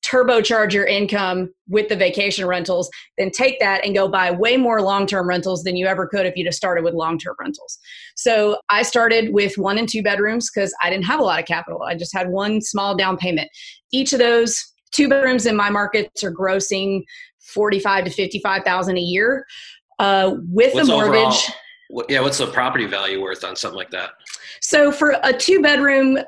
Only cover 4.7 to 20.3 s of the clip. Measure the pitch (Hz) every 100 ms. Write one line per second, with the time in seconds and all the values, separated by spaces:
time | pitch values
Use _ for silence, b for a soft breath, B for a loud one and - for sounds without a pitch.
4.7 | 220 190 196 196 196 180 180 185 180 170
5.7 | 180 185 190 180 202 185 180 170 - 196
6.7 | 175 165 170 160 165 - - 277 294 -
7.7 | - B B B - 247 220 208 208 _
8.7 | 208 240 247 233 226 220 202 202 202 190
9.7 | 208 226 220 208 202 208 226 233 - 196
10.7 | - 175 190 185 302 233 160 160 165 175
11.7 | 165 - 170 170 196 180 185 202 214 214
12.7 | 208 196 190 190 185 180 165 151 B B
13.7 | B _ 254 269 262 240 233 233 - -
14.7 | _ _ - 285 277 262 254 233 214 202
15.7 | 208 202 220 208 - 196 170 190 196 196
16.7 | 196 196 196 - B B _ _ - 208
17.7 | 202 202 196 180 - 196 202 208 196 -
18.7 | 180 185 185 175 175 220 269 269 B B
19.7 | B _ - 196 196 190